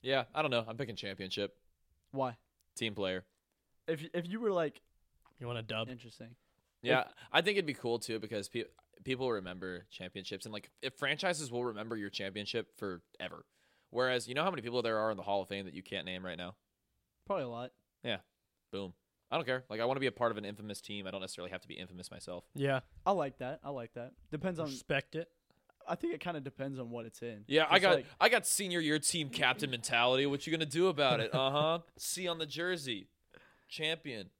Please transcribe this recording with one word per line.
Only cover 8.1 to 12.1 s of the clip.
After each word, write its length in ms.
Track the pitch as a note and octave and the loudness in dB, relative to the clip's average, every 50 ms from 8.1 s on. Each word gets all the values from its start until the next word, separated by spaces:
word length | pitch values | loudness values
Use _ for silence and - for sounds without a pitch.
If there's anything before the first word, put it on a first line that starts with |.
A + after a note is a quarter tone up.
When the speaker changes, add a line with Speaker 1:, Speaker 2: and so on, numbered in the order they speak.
| A2+ A2 | -4 -4
Speaker 1:
because 300 | G2+ G#2 A2+ G#2+ G2 - | -4 -4 -6 -6 -6 -4
pe-, 160 | - A#2+ A2+ - _ _ _ _ _ - - | -4 -6 -6 -6 _ _ _ _ _ -16 -6
people 260 | C3 C3 B2 C3+ B2+ | -6 -4 -2 0 -2
remember 560 | A#2 G#2 F#2 F2+ F2+ F2+ F2+ F#2 F2+ F2 F2+ _ - | -2 -2 -4 -6 -10 -8 -8 -8 -8 -8 -10 _ -14
championships, 520 | - F#2 F#2 _ G2 F#2 - G2+ F#2+ - | -12 -12 -10 _ -10 -8 -8 -8 -8 -8
and, 80 | A2 G#2+ | -10 -10
like, 180 | G#2 - - _ _ - | -10 -12 -12 _ _ -10
if 120 | C3 - | -10 -8
franchises 580 | - - C3+ D3 D3 - F#3+ F3+ D3 D#3 B2+ A#2 | -4 -2 -2 -2 0 0 0 0 0 -4 -4 -4
will 120 | A#2+ B2 | -2 -2
remember 300 | B2 A2 G2+ A2 A2+ A#2 | -2 -4 -4 -6 -6 -4
your 140 | A2 G2+ G2+ | -4 -6 -6